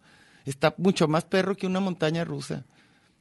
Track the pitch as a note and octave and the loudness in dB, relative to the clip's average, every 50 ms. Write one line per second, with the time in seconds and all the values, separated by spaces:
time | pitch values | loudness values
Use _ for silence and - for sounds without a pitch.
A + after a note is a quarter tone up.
0 | _ _ _ _ _ _ _ _ _ - C3+ - - D#3 D3+ - E3 G3 F#3+ - | _ _ _ _ _ _ _ _ _ -10 -4 0 0 0 2 2 2 2 4 4
1 | F3 D3+ D3+ D#3+ E3+ - - F#3+ F#3 F#3 G3 - - F#3 F#3 F#3 G3 F#3+ F3 - | 2 2 2 0 0 0 0 0 0 0 -2 -4 -4 -2 -2 0 -2 -2 -2 -2
2 | - D#3 D#3+ E3 E3+ E3 D3 C#3+ C3+ - - C#3+ C3+ - _ _ _ _ _ _ | -2 0 0 -2 -4 -4 -6 -8 -8 -8 -8 -10 -10 -14 _ _ _ _ _ _
3 | _ _ _ _ | _ _ _ _